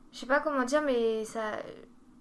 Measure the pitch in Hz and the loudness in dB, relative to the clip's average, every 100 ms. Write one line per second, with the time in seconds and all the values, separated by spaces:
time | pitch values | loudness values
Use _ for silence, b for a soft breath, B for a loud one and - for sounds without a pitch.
0 | - - 254 285 302 277 247 294 302 240 | -20 -10 0 2 2 0 2 2 4 2
1 | 226 220 214 226 214 - - - - - | 2 0 -4 -6 -4 -6 -8 -14 -18 -20
2 | - - | -20 -20